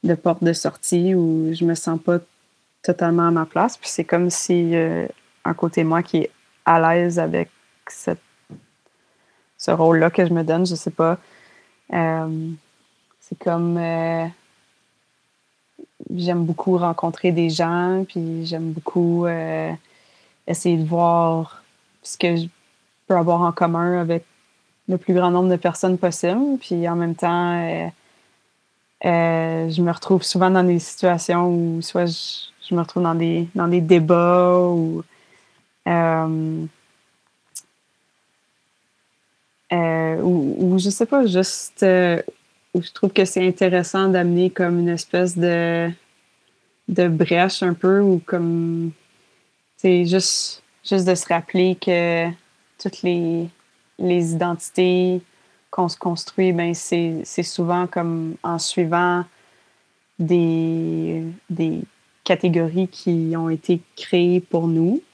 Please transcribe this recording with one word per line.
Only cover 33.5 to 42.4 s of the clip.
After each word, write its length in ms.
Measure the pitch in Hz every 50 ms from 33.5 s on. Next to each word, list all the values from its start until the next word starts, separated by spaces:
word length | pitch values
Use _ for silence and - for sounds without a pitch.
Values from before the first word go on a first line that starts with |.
| -
dans 120 | 196 170 170
des 140 | 175 180
débats 760 | 165 160 185 175 160 156 180 170 175 175 180 180 180 180 180 180
ou, 440 | 180 180 175 170 165 160 165 165 165 _ _ _ _ _ _ _ _ _ _ _ _ _ _ _ _ 165
euh, 760 | 170 170 165 165 165 160 160 160 160 160 160 160 160 160 160 160 _ _ _ _ _ _ _ _ _ _ _ _ _ _ _ _ _ - _ _ _ _ _ _ _ _ _ _ _ _ _ _ _ _ _ _ _ _ _ _ _ _ _ _ _ _ _ _ _ _ _ _ _ _ _ _ _ _ _ _ 180
euh, 480 | 175 170 165 160 160 160 160 160 165
ou, 340 | - 180 180 170 139 139 - - - 180 180
ou 40 | 190
je 100 | 180 202
sais 160 | 196 - 226
pas, 200 | 226 - 277 262
juste, 580 | 220 180 185 190 185 - - - - _ - -
euh, 380 | 190 185 185 180 175 170 165 - - - _